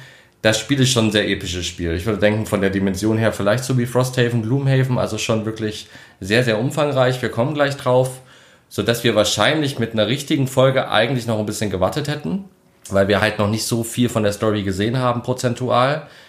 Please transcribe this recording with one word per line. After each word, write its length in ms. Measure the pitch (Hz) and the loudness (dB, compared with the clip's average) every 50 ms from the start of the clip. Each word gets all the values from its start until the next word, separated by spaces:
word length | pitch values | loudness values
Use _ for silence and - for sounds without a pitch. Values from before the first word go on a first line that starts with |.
| - - - - - _ _ _ | -16 -20 -20 -20 -20 _ _ _
Das 200 | - 110 110 - | 2 2 2 2
Spiel 200 | - - 139 135 | 0 -2 2 2
ist 100 | 127 127 | 4 4
schon 160 | - 120 110 | 4 4 2
ein 40 | 107 | 4
sehr 180 | 101 107 98 92 | 2 2 2 2
episches 380 | 98 90 - 87 87 90 85 | -2 -2 -4 -6 -6 -6 -6
Spiel. 280 | - - - 85 85 82 | -6 -6 -4 -4 -2 -2
Ich 120 | 87 87 | -2 -2
würde 140 | 113 104 95 | -2 0 2
denken, 260 | 104 104 104 110 107 | 2 2 2 2 -2
von 140 | - 107 101 | -2 -2 0
der 100 | 95 95 | 0 0
Dimension 480 | 92 98 95 98 95 92 101 107 110 110 | 0 0 0 0 -2 0 0 0 2 2
her 140 | 113 107 101 | 0 0 0
vielleicht 320 | - 98 101 107 127 131 | 0 0 0 0 0 0
so 120 | - 135 | 0 0
wie 100 | 127 120 | 0 0
Frosthaven, 560 | 117 - 123 127 131 131 - 123 120 120 117 107 | 0 0 0 0 0 0 0 0 2 0 -2 0
Gloomhaven, 560 | 110 127 139 139 135 135 131 131 131 123 101 | 0 0 0 2 2 2 2 2 2 2 0
also 200 | 95 98 107 107 | 0 -2 -2 -4
schon 260 | - - 113 110 101 | -2 0 0 0 0
wirklich 440 | 110 110 - 110 107 104 - - - - - - - - _ | -4 -4 -4 -6 -6 -6 -8 -14 -18 -20 -20 -20 -20 -16 _
sehr, 240 | 95 92 104 120 127 | -4 0 2 2 2
sehr 160 | 123 107 104 | 2 0 0
umfangreich. 600 | 120 135 147 160 147 147 139 131 127 127 127 127 | 0 -2 -2 0 -2 0 2 2 2 2 0 -2
Wir 80 | - 110 | -4 -4
kommen 240 | - 117 117 147 156 | -2 -2 -2 -2 0
gleich 220 | 147 143 139 135 | 0 0 0 -2
drauf, 440 | - - 131 123 127 131 131 127 - - - - - - - - _ _ _ | -4 0 2 2 4 2 2 -2 -10 -16 -20 -20 -20 -20 -20 -20 _ _ _
sodass 340 | - - 98 107 120 120 - | -6 -2 0 0 0 2 2
wir 140 | 120 107 | 2 4
wahrscheinlich 640 | 107 101 - - 98 104 123 151 160 151 131 - - | 4 2 2 2 2 2 2 2 2 0 -2 -2 -4
mit 120 | 113 113 - | -4 -2 0
einer 140 | 110 107 | 0 0
richtigen 400 | 101 131 139 - - 165 139 135 | 0 0 -4 -2 -2 0 0 0
Folge 440 | 127 - 131 131 131 - 135 - - | 0 2 2 4 4 4 2 -2 0
eigentlich 360 | - 107 113 120 139 123 113 | 2 2 2 2 0 -2 -2
noch 140 | 120 113 107 | -2 -2 -2
ein 40 | 107 | -2
bisschen 260 | 107 104 - 110 101 | -4 -4 -4 -4 -4
gewartet 360 | 92 90 90 98 - 151 143 | 0 0 0 0 0 -2 -4
hätten, 380 | 147 151 143 - 160 175 196 - - _ _ _ _ _ _ _ - | -4 -6 -6 -4 -6 -6 -6 -6 -10 _ _ _ _ _ _ _ -2
weil 200 | 101 98 98 95 | 0 2 2 2
wir 120 | 101 95 | 2 2
halt 200 | 104 107 - - | 2 0 0 0
noch 100 | 107 101 | 0 0
nicht 160 | 110 107 - | 0 -2 -2
so 160 | - 120 113 113 | -2 -2 -2 -2
viel 260 | - - - 123 113 | -4 -2 0 0 0
von 140 | - 113 107 | 0 0 0
der 100 | 101 101 | 0 0
Story 300 | - 113 110 104 107 98 | 0 0 0 0 0 -2
gesehen 360 | 101 92 92 104 117 123 131 | -2 -2 -2 -2 0 0 0
haben, 240 | 127 123 120 120 - | 0 0 0 -2 -2
prozentual. 840 | - 123 123 - 123 113 - 127 117 117 120 127 135 147 156 151 - - - - | -4 -4 -2 -2 -4 -2 -2 -2 0 2 2 2 2 0 -4 -6 -12 -20 -20 -20